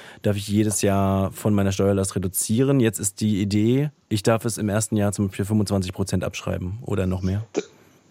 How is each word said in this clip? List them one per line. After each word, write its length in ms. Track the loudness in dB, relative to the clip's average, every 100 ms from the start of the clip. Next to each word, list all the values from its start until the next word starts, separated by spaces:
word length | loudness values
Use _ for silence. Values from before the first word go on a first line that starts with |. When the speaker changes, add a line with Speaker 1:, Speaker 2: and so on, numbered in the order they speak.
| -20 -6
Speaker 1:
darf 160 | -2 -2
ich 100 | 0
jedes 340 | 2 2 2
Jahr 500 | 2 2 2 2 0
von 200 | -2 0
meiner 200 | 2 2
Steuerlast 420 | 2 2 2 0 -2
reduzieren. 640 | -4 -4 -2 2 4 4
Jetzt 200 | 2 0
ist 200 | -6 -2
die 220 | 0 2
Idee, 500 | 2 2 2 2 0 -6 -4
ich 160 | -2
darf 220 | 2 2 0
es 120 | -2
im 120 | 0
ersten 260 | 0 0 0
Jahr 160 | 0
zum 160 | 0 -4
Beispiel 180 | -2 0
fünfundzwanzig 460 | 0 2 0 -2
Prozent 320 | -4 -2 -2
abschreiben 560 | -2 -6 -6 -6 -6 -8 -4
oder 200 | -2 0
noch 160 | -2
mehr? 240 | -2 -2 -4 -8
Speaker 2:
D-, 80 | -8 -16 _ _ _